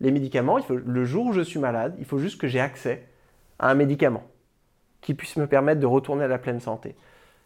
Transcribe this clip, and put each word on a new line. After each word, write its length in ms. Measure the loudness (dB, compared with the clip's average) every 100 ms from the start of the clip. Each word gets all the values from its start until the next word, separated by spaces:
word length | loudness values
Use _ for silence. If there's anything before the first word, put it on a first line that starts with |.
Les 100 | 0
médicaments, 480 | 2 0 0 2 0
il 60 |
faut, 120 | 0 -4
le 280 | -2 -2
jour 220 | 0 0 0
où 60 |
je 100 | 0
suis 180 | -2 -2
malade, 340 | -2 0 -2 -6
il 60 |
faut 140 | -6 -2
juste 220 | -2 -4
que 80 | -2
j'ai 120 | 0
accès 460 | -2 -4 -6 -6 -8 _ _ _ _ -2
à 120 | 2
un 40 |
médicament 480 | 4 4 4 2 0 -8 _ _ _ _ _ _ _
qui 140 | -6
puisse 220 | -6 -6 -4
me 100 | 2
permettre 340 | 4 4 4
de 60 | 4
retourner 380 | 2 2 -2
à 40 | -2
la 100 | -2
pleine 220 | -4 -6
santé. 360 | -6 -8 -10 -18 _ _ _ _